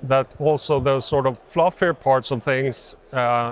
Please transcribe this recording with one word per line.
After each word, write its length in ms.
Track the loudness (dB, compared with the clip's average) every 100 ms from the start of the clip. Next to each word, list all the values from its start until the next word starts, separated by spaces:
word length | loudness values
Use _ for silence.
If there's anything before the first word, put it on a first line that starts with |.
that 320 | 0 0 0 -4
also 420 | -2 -2 0 0
those 260 | 2 0 0
sort 200 | 0 0
of 140 | -2
fluffier 600 | -4 0 0 2 0 0
parts 300 | 2 2 2
of 140 | -4
things, 520 | -2 -2 -2 -4 -8 -12 -8
uh, 40 | -2 0 2 0